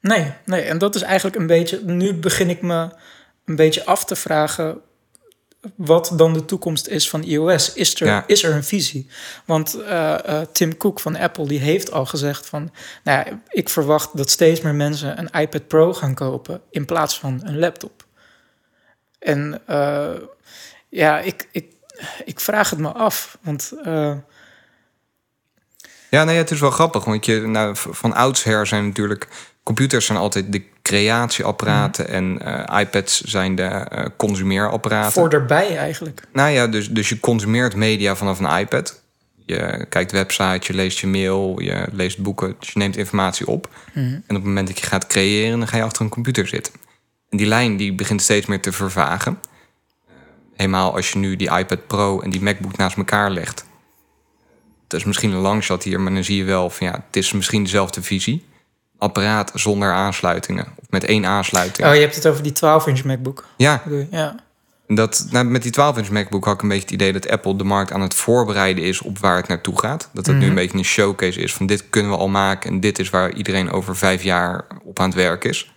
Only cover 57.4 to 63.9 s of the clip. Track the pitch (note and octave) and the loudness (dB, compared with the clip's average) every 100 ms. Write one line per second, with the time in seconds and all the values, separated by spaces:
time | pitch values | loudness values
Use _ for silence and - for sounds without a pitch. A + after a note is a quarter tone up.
57.4 | F2+ G#2+ G2 G2 F#2+ - F2+ F#2+ - D3+ | 0 0 2 0 0 -4 -4 -2 0 -4
58.4 | - _ _ _ _ _ G#2 - G2+ G#2+ | -6 _ _ _ _ _ -2 0 0 0
59.4 | G2+ - G#2+ G2+ G2 F2+ G2 F#2+ F2+ F2 | -2 -4 0 0 2 2 0 0 0 -2
60.4 | - F#2 F2+ - - F#2+ - G#2+ F#2 G2+ | -2 -6 -6 -12 -4 -2 2 2 2 0
61.4 | G2 F#2 F2+ - D3+ D3 D3 D3+ D#3+ C#3+ | 2 0 0 2 6 8 6 4 2 2
62.4 | D3 C#3+ D#3+ D#3 D3+ C3 C3+ C3 B2+ C#3 | -2 2 4 4 2 0 0 -4 -4 -8
63.4 | - - C#3 D3 - | -18 2 2 2 -2